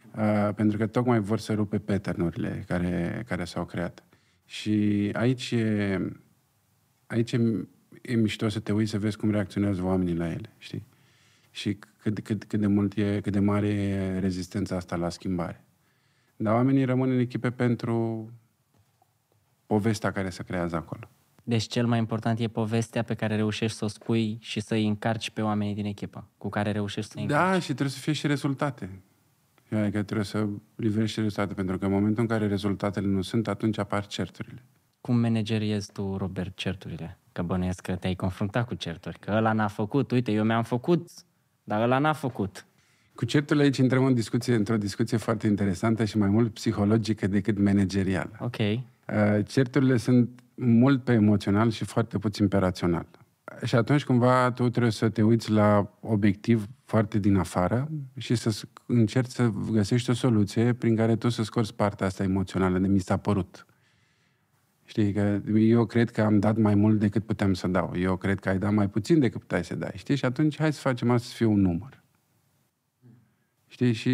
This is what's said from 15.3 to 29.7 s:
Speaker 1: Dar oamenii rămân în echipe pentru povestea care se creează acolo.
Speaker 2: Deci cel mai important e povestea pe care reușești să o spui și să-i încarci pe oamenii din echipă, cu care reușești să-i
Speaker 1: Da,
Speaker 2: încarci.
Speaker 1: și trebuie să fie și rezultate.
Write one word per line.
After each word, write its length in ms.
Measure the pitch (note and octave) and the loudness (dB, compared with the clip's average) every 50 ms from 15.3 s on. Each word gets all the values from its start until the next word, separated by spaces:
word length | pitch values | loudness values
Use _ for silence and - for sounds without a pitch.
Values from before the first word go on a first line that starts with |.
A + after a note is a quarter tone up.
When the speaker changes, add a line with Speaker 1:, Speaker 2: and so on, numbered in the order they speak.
| F#2 F2 E2 D#2+ - - _ _ _ _ _ _ _ _ _ _ _ _ _ _ _ | -4 -4 -4 -6 -8 -12 _ _ _ _ _ _ _ _ _ _ _ _ _ _ _
Speaker 1:
Dar 180 | - A2+ G#2 A2 | -6 -2 0 2
oamenii 300 | A#2+ B2+ C3+ C3+ C3+ C3+ | 2 2 4 2 2 2
rămân 260 | B2 B2+ B2+ C3 B2+ | 2 0 0 0 0
în 80 | B2+ B2+ | 2 0
echipe 320 | B2 B2 - A#2 A#2+ B2 | 0 0 -2 -4 -4 -4
pentru 800 | B2 - B2 A#2+ A#2+ A2+ - A2+ A#2 A#2 A2+ A2+ A2+ A2+ A2 A2+ A#2 A#2 _ _ _ _ _ _ _ _ _ _ _ _ _ _ _ _ _ _ _ _ _ _ _ _ _ | -2 0 0 0 0 0 -2 -2 0 0 0 -2 -4 -6 -8 -12 -16 -20 _ _ _ _ _ _ _ _ _ _ _ _ _ _ _ _ _ _ _ _ _ _ _ _ _
povestea 440 | - G#2+ G#2+ G2 A2+ G#2+ - - G2 F2 | 0 0 0 2 0 -2 -2 -2 -4 -4
care 180 | G2+ F#2+ F#2 | -4 -4 -6
se 120 | F2 - - | -6 -10 -10
creează 340 | - F#2 F2+ E2+ E2+ E2+ | -6 -4 -4 -4 -2 -4
acolo. 320 | D#2+ - - - - - - _ _ _ _ _ _ - | -4 -6 -8 -12 -14 -16 -20 _ _ _ _ _ _ -6
Speaker 2:
Deci 180 | A#2+ A#2+ A2+ G#2+ | -2 -2 -2 -2
cel 240 | - - B2+ A#2+ | -2 -2 -2 0
mai 120 | A#2 A#2+ A#2 | 0 0 0
important 400 | A2+ G#2+ A2+ G#2+ - A#2+ A2 G#2+ | 0 -2 -2 -4 -2 -2 -2 -2
e 100 | A#2 A2 | -2 -4
povestea 540 | - A#2+ A2 G#2 A#2 A#2 A2+ - - A#2+ A2 | -2 -2 -2 -2 0 -2 -2 -2 -4 -4 -4
pe 120 | - A2+ | -4 -4
care 220 | - A2+ G#2+ G#2+ | -4 -4 -2 -2
reușești 400 | G#2+ A2 G#2+ G#2 - A2+ A2 - | 0 0 -2 -2 -2 -4 -4 -4
să 80 | - A#2 | -4 -6
o 40 | G#2+ | -6
spui 500 | - - - - A#2 A2+ A2+ G#2+ A2+ A#2 | -6 -6 -4 -2 0 0 0 -2 -4 -8
și 200 | - - - A2 | -10 -8 -8 -6
să-i 260 | G#2 - A#2 A2 G#2+ | -4 -2 0 0 0
încarci 440 | G#2+ G#2+ G#2 - A#2 A2 A2 - - | 0 0 -2 -2 -2 -2 -2 -6 -8
pe 120 | - - A2 | -6 -4 -2
oamenii 320 | A2 G#2 G#2 G#2 G#2 G2+ | -2 0 0 -2 -2 -4
din 100 | G#2+ G#2 | -4 -4
echipă, 440 | G#2 G2+ - - - - A#2+ - - _ - | -6 -6 -8 -10 -12 -12 -14 -18 -18 _ -12
cu 100 | - G2+ | -10 -6
care 220 | G2 G#2+ G#2 G#2+ | -4 -2 -2 -2
reușești 420 | G2+ G#2 G#2 G2+ - A2 G#2+ - - | -2 -4 -4 -6 -6 -8 -10 -10 -8
să-i 140 | C#3+ C#3+ | -6 -4
Speaker 1:
Da, 180 | C#3 D3 D3+ F3 | 0 2 2 2
Speaker 2:
încarci. 160 | F#3 F#3+ F3+ | 2 2 0
Speaker 1:
și 60 | - | 0
trebuie 220 | - C#3 B2 C#3+ C#3 | -2 -2 -2 -2 -4
să 100 | B2 B2+ | -4 -6
fie 140 | - D#3 D3+ | -4 -4 -4
și 140 | - - | -2 0
rezultate. 760 | D3 D3 C3 - C#3 C3+ - D3+ C#3 B2 - G2 F#2 F#2+ F#2+ - _ _ _ _ _ _ _ _ _ _ _ _ - | -2 -2 0 -2 -2 -2 -2 -2 -4 -4 -6 -12 -14 -14 -16 -20 _ _ _ _ _ _ _ _ _ _ _ _ -6